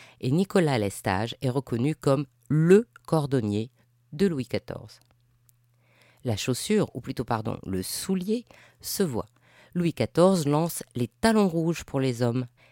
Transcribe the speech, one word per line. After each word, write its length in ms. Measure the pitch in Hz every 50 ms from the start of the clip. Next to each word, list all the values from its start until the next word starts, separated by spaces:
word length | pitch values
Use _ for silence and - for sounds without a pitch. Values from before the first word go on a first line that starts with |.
| - - - -
et 80 | - 127
Nicolas 480 | 139 170 196 - - 196 170 147 135 117
Lestage 580 | 104 98 - - - 110 95 92 110 117 - -
est 80 | - 127
reconnu 440 | 120 139 127 - 123 113 120 151 160
comme 300 | - - 143 135 147 143 - _ _ _ -
le 400 | 147 156 160 170 185 214 240 - - - _
cordonnier 640 | - 170 160 147 135 139 131 107 104 101 104 113 131 _ _ _ _ _ _ _ _ -
de 120 | 147 196
Louis 200 | 202 165 135 127
quatorze. 540 | - - - - - - - - 110 - - _ _ _ _ _ _ _ _ _ _ _ _ _ _ _ _ _ _ _ _ _ _ _ _ -
La 140 | 127 107 98
chaussure, 500 | - - 127 - - - 214 208 151 - -
ou 80 | 135
plutôt, 220 | - - 131 - 120
pardon, 340 | - 120 110 107 113 - - -
le 160 | - 92 92
soulier, 640 | 92 - - - - - 190 185 180 208 214 247 233 - - - - - _ _
se 220 | - - - -
voit. 260 | 196 156 123 101 - - _ _ _ _ _ - - _ -
Louis 180 | 175 175 165
quatorze 540 | - - 117 - - 160 175 190 196 175 147
lance 360 | 143 147 151 170 170 - - - - -
les 140 | 120 123 - _ _
talons 280 | - 226 220 220 202 185
rouges 360 | 160 165 160 170 165 - -
pour 160 | - - 135
les 220 | 135 131 120 113
hommes. 240 | 123 120 117 127 123 120 _ _ _ _